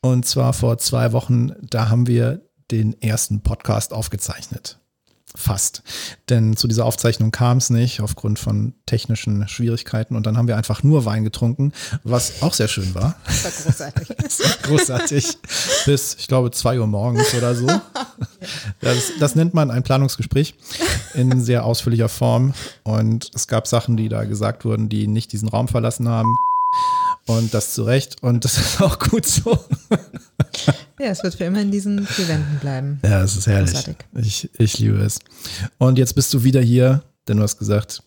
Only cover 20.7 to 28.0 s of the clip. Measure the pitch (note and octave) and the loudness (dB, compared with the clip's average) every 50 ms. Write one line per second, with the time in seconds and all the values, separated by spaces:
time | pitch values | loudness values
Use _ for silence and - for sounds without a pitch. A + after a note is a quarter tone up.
20.7 | - - E4+ F4+ - - - - - C#3+ B2 B2+ B2+ B2+ A#2+ A#2 B2 A#2 A2+ A2+ | -6 -2 -2 -2 -2 -4 -6 -6 -2 0 2 2 2 2 2 2 0 0 2 0
21.7 | A#2 - - A#2+ A#2 A#2 A2+ A2 - - B2+ A#2+ A#2 A#2 B2+ C#3 C3+ - - - | -2 -2 0 0 2 2 0 0 0 0 0 2 2 2 2 0 0 -4 -10 -14
22.7 | - _ _ G#2+ A2 A2 A2 A2 A2+ A2+ - - - A#2 - - A2+ A2 - - | -16 _ _ -2 0 0 2 2 0 -2 -4 -8 -8 -8 -4 -2 -2 -2 0 0
23.7 | - A#2 - - A#2 A2 A2 A2 A2 G#2+ A2 G#2 G#2 G#2 G#2 G#2+ A2 - - A2+ | -2 0 2 2 0 0 0 -2 -2 -2 -2 -4 -4 -2 -2 -4 -4 -4 -2 -2
24.7 | G#2+ G#2+ A2 G#2+ G#2+ G#2+ G#2+ G#2 G#2+ A2+ - - - G#2 A2 G#2+ - A2 B2 B2 | 0 0 0 -2 0 -2 0 0 0 -2 -2 -4 -6 -4 -4 -2 -2 -2 -2 0
25.7 | - A#2 A2+ A#2 - - A#2 A#2 A#2 A2+ A2+ - B5 B5+ B5 B5 B5 B5 B5 B5 | 0 0 0 -2 -2 -2 -2 0 0 2 2 2 2 0 0 0 0 0 0 0
26.7 | B5 B5 B5 - - - B5 - B5 - _ - A2+ A2+ A#2 A2 A#2 G#2+ - - | -2 -2 -2 0 0 0 -2 -2 -4 -6 _ -2 0 0 0 0 -2 -4 -4 -4
27.7 | - - A2 G#2+ B2 C#3 | -6 -4 -2 0 0 0